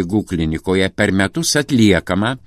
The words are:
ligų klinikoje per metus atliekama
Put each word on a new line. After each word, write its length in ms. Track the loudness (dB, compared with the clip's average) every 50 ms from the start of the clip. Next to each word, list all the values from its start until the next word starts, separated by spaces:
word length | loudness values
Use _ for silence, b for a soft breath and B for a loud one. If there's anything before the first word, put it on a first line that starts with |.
ligų 240 | 0 0 -2 -2 -2
klinikoje 600 | -2 -4 -4 -2 -2 -4 -4 -2 -2 0 0 0 -2
per 220 | -2 -2 -2 0 2
metus 400 | 0 0 0 -2 -4 -4 -2 -2
atliekama 760 | -2 -2 0 2 4 4 4 4 2 0 -2 -2 -2 -2 -4 -6 -8 _